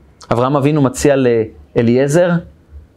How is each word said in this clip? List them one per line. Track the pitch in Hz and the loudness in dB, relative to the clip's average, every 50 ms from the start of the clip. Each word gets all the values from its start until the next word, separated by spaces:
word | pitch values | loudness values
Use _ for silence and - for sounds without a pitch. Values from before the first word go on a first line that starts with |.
| _ _ _ _ - - | _ _ _ _ -8 -4
אברהם | - 117 123 135 147 | -2 -2 0 0 -2
אבינו | 143 131 147 156 151 | 0 0 0 0 2
מציע | 139 123 143 - - 147 139 139 131 123 117 113 110 110 - - - _ _ | 0 0 -2 0 0 0 2 2 2 0 0 0 -2 -4 -8 -18 -20 _ _
לאליעזר, | 123 120 113 120 127 139 143 147 175 180 175 170 170 175 - - _ _ _ - - - _ _ | -2 0 0 2 0 0 0 0 0 0 2 0 -4 -6 -8 -18 _ _ _ -20 -20 -20 _ _